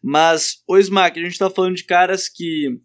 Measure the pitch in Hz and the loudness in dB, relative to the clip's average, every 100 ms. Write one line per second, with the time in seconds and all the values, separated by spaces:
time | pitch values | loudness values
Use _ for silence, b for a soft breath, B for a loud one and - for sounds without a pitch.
0 | - 147 165 160 - - - 185 196 196 | -2 2 4 2 -2 -8 0 2 4 2
1 | 175 170 170 175 190 185 185 180 - 180 | 0 -2 -8 -4 -4 -2 -2 -4 0 2
2 | 180 190 - - 170 160 143 123 | 2 0 -6 -10 -8 -4 -4 -6